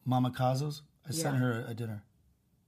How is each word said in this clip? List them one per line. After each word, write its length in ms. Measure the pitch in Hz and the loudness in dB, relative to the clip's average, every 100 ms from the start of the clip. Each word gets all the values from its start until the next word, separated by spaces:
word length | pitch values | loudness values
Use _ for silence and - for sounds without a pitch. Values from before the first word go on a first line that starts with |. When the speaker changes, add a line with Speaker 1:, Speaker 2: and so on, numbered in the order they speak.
Speaker 1:
Mama 260 | 123 127 127 | 0 2 2
Cazo's. 520 | 127 127 131 151 147 - _ 143 | 2 2 2 0 -6 -12 _ -8
I 20 | |
sent 240 | - 143 | -2 0
Speaker 2:
Yeah. 60 | 131 | 2
Speaker 1:
her 240 | 127 113 123 | 2 0 -4
a 60 | |
dinner. 280 | 110 113 107 - _ _ _ _ _ | -6 -6 -8 -12 _ _ _ _ _